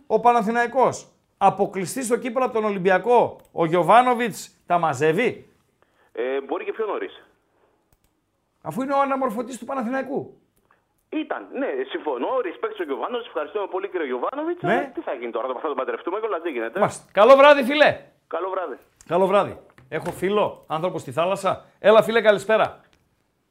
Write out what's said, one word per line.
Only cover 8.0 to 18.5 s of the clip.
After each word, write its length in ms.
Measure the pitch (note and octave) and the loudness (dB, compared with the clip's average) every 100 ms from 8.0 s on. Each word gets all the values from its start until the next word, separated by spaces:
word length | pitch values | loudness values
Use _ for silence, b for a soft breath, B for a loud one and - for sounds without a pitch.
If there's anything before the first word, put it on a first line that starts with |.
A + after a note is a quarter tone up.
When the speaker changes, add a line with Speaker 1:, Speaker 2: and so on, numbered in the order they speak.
| _ _ _ _ _ _ | _ _ _ _ _ _
Speaker 1:
Αφού 200 | D#3+ E3 | -10 -6
είναι 100 | C4+ | -2
ο 80 | C#4 | 0
αναμορφωτής 580 | C4+ C4+ C4 G#3 A#3 B3+ | 0 0 -4 -4 -10 -12
του 60 | |
Παναθηναϊκού. 560 | A#3+ C4+ A3+ C4+ C4 B3+ C3 - _ _ _ _ _ _ - | -10 -6 -4 -6 -6 -8 -8 -18 _ _ _ _ _ _ -10
Speaker 2:
Ήταν, 380 | D4+ D4+ C3 F#2+ | -8 -6 -8 -8
ναι, 140 | G#3+ C4 C3+ C3 | -8 -6 -4 -6
συμφωνώ. 380 | E3+ D3 B2 E3+ B3+ G3 | -6 -6 -4 -4 -4 -4
Respect 240 | - - | -6 -8
στον 120 | G#3+ D#3+ | -6 -8
Γιωβάνοβιτς, 400 | B2+ D#3+ A#3+ A3+ | -6 -6 -8 -8
ευχαριστούμε 400 | D#3+ D3+ G#3 F#3 | -8 -6 -6 -6
πολύ, 220 | F3+ G3 | -6 -6
κύριε 180 | F#3 C#3+ | -6 -6
Γιωβάνοβιτς. 560 | B2 D#3+ C#4 D#4+ F4 | -4 -6 -6 -8 -6
Speaker 1:
Ναι. 100 | D#3 | -2
Speaker 2:
Αλλά 120 | A3+ C#4+ | -2 -4
τι 60 | E4 | -10
θα 120 | G#3+ | -10
γίνει 200 | C3+ A#2+ | -8 -8
τώρα, 140 | A2+ B2 B2 | -6 -6 -6
θα 80 | D#3 | -6
τον 80 | C3+ | -6
παντρευτούμε 420 | B2+ A#2 - G3 | -6 -6 -6 -6
κιόλας, 220 | A3 F3+ | -6 -6
δεν 100 | E3+ | -6
γίνεται. 280 | B2 A2+ F#3+ | -6 -6 -2
Speaker 1:
Μάλιστα. 280 | G3 - - | -4 -4 -6
Καλό 240 | F#3 A3+ C4+ | 4 8 10
βράδυ, 260 | C#4+ C#4+ | 10 8
φίλε. 360 | A#3+ D4+ B3 - - _ - | 4 4 4 2 -10 _ -10
Speaker 2:
Καλό 220 | E3 F#3+ | -6 -6